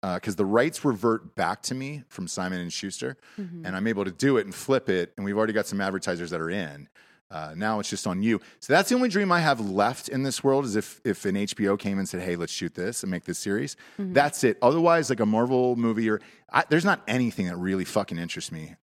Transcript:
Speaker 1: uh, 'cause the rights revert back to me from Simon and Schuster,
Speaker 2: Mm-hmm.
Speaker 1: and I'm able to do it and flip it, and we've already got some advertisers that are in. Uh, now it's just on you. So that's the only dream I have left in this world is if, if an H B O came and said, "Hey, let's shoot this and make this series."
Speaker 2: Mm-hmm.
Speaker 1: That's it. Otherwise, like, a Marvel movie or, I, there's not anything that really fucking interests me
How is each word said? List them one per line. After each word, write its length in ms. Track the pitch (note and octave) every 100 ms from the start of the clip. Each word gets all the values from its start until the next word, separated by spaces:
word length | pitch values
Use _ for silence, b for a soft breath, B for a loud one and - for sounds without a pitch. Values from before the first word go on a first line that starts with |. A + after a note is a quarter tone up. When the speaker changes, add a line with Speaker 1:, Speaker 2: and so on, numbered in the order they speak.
Speaker 1:
uh, 160 | F#2+ F2+
'cause 160 | - F#2+
the 100 | G2
rights 380 | A2 D3 E3
revert 520 | D3 G#2+ A#2 A2 - -
back 260 | E2+ -
to 120 | - C3
me 280 | C3+ D3 -
from 180 | - F2
Simon 320 | - F#2 F#2
and 140 | F2
Schuster, 420 | - G2 - B2+ C3+ B B
Speaker 2:
Mm-hmm. 260 | F#3 E3+ A#2+
Speaker 1:
and 120 | F#2
I'm 100 | G#2+
able 160 | G2+
to 80 | F#2+
do 240 | F#2 C#3 B2+
it 100 | G2
and 80 |
flip 360 | F2+ - C3 -
it, 240 | F#2 F2 -
and 80 | G2
we've 120 | G2+
already 160 | A2
got 120 | G#2+ G2
some 120 | G2+
advertisers 520 | G2 F#2+ G2 F2 E2+
that 100 | E2+
are 80 | E2
in. 400 | G2 D#2+ C#2+ C#2+ b b b _
Uh, 220 | D#2 D#2 D#2
now 240 | G#2+ A2
it's 100 | G2
just 160 | G2+ -
on 160 | F#2
you. 180 | A2 G#2+ B B
So 120 | -
that's 180 | D#3 G3
the 60 | B3
only 140 | B3+
dream 220 | F#3+ G3
I 80 | F3
have 200 | D#3 B2+
left 500 | G#2 F#2+ G#2 C3+ -
in 120 | C3+
this 200 | C3+ -
world 200 | C#3 C3+ C3+
is 100 | G#2+
if, 260 | - -
if 220 | B2 G2 G2+
an 100 | G2
H 200 | G2+ -
B 120 | G2
O 80 | G2+
came 220 | G#2 G2
and 100 | F#2+
said, 140 | F#2
"Hey, 140 | F#2 F2
let's 180 | E2
shoot 220 | - E2+ -
this 280 | F#2 A#2+
and 60 | G2
make 140 | F2
this 160 | - E2+
series." 360 | G#2 G#2 C#3 - B B
Speaker 2:
Mm-hmm. 140 | G3
Speaker 1:
That's 300 | F3+ D3 -
it. 140 | B2+ -
Otherwise, 480 | B2 D#3+ E3+ E3 C#3
like, 100 | A#2
a 40 | G#2+
Marvel 500 | A2 A#2+ C3 B2+ B2
movie 320 | A#2 A2 A2
or, 120 | G#2+ B B B
I, 140 | C#3 E3
there's 160 | D3+ F#3
not 160 | F3 -
anything 400 | B2 A#2+ - F2+
that 80 | F2
really 280 | F2+ F#2+ F2+
fucking 340 | G#2+ G2 E2
interests 320 | E2+ - -
me 240 | D#2+ D#2 E2 _